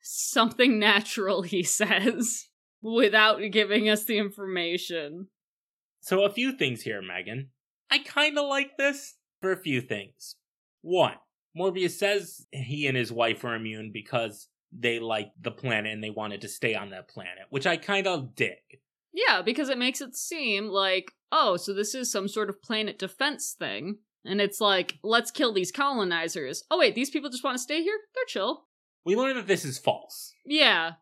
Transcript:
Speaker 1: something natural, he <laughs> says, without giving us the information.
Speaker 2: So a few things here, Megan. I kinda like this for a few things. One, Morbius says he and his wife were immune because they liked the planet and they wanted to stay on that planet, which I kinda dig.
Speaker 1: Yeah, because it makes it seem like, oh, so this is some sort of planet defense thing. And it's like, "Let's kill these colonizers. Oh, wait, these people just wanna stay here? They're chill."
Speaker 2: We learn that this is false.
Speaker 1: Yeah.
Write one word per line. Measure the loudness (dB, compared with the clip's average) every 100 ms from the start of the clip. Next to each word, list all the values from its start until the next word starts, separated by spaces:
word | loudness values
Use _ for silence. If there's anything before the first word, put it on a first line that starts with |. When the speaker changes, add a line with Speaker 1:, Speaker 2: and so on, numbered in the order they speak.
Speaker 1:
something | -8 -6 0 4 2 6 4 6
natural, | 6 6 2 -2 0 0
he | 0 -2
<laughs> |
says, | 0 0 2 4 2 0 -2 -4 -10 _ _ _
without | -2 4 4 6 4 4 0
giving | 0 2 2 2
us | 0 0
the | -2
information. | -2 -6 -6 -4 -2 -4 -4 -6 -6 -10 -16 _ _ _ _ _ _ _
Speaker 2:
So | -2 2
a | 2
few | 2 -2
things | 0 -2 -2
here, | -6 -8
Megan. | -8 -8 -8 -10 -10 _ _ _ _
I | -2
kinda | 0 2 2 2
like | 0 0 -2 0
this | 0 0 -12 -20 _ _
for | -2
a | -2
few | 0 -2
things. | -2 -8 -8 _ -20 -20 _ _ _ _
One, | 0 4 4 2 _ _ _ -2
Morbius | 0 2 -2 2
says | 0 0 -2 -16 -12
he | -10 -6 -2 0
and | 0
his | -2
wife | 2 2 2
were | -4
immune | -4 -6 -8 -10
because | -12 -4 -2 -2 -8 -20 _ _
they | -2 0 0
liked | -2 -2 -4 -8
the | -10
planet | -6 -2 0 -2
and | -6
they | -8
wanted | -6 -8 -8
to | -12
stay | -4 -2
on | -2 -6
that | -12 -14
planet, | -14 -14 -16 -8
which | -2 0
I | -2
kinda | 0 0 0 -2 -6 -2
dig. | -2 -2 _ -20 _ _ _
Speaker 1:
Yeah, | -2 2 2
because | 2 -2 -2
it | 0
makes | 0 -2
it | -10 -10
seem | -8 -4 -2 -2 0
like, | 0 2 0 -2 _ _
oh, | 2 4 2
so | -2
this | -2 -2
is | -4 -2
some | -2 -2
sort | -2 -4
of | -6
planet | -4 -2 -2 -4
defense | -10 -2 -2 -2 -8
thing. | -6 -6 -6 -8 -10 _ _
And | -4 0
it's | 0 2
like, | 2 4 0 -6
"Let's | 2 2 2
kill | 0 2
these | 2 -2
colonizers. | 0 0 0 0 0 -2 -4 -6 -8 -2
Oh, | 4
wait, | 4 4
these | -2
people | -4 -6
just | -4
wanna | -4 -4
stay | -2 -2
here? | -2 -4 -8 -6
They're | -4
chill." | -2 -2 -4 _ _ _ _
Speaker 2:
We | 0 2
learn | 2 -2
that | 0
this | 0 0
is | 0
false. | 0 0 -6 -16 -16 _ -2
Speaker 1:
Yeah. | 4 6 4 0 -8